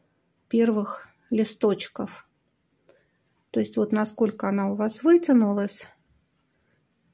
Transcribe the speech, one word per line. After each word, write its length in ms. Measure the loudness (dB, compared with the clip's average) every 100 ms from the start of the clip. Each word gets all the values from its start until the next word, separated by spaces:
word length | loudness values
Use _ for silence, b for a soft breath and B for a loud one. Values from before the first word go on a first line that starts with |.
| _ _ _ _ _
первых 640 | 2 2 2 -2 -8 -16 _ _
листочков. 920 | -2 -2 0 0 0 -6 -10 -12 -12 _ _ _ _ _ _ _ _ _ _ _ _ _
То 100 | -4
есть 160 | -4 -2
вот 140 | 0
насколько 580 | 0 -2 -2 -2 -2 -4
она 200 | -2 -2
у 60 | -2
вас 280 | -4 -2
вытянулась. 840 | 4 4 6 4 4 0 -4 -8 -20 _ _ _ _ _ _ _ _ _ _ _ _